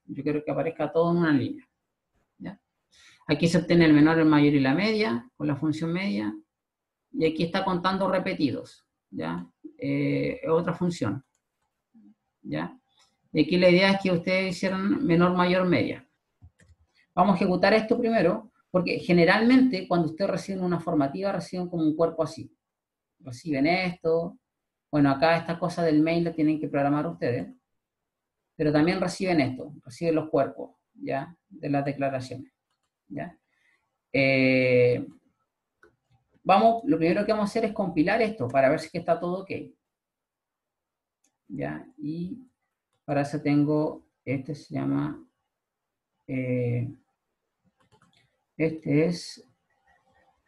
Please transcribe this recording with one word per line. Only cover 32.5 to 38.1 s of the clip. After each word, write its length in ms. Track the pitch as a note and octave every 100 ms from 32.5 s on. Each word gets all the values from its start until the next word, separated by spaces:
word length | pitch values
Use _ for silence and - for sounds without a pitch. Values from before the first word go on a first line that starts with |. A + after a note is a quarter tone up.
| _ _ _ _ _ -
¿ya? 320 | - F#3 - _ _ _ _ _ _ _
Eh, 960 | C3+ C3+ C3+ C3 C3 B2+ B2+ B2 B2 - - _ _ _ _ _ _ _ _ _ _ _ _
vamos, 400 | - G3 A3+ A#3
lo 140 | - D#3+
primero 280 | D#3+ - G#3
que 60 |
vamos 180 | G#3+ G#3
a 20 |
hacer 140 | A#3 A3
es 80 |
compilar 480 | - F#3 E3+ D#3+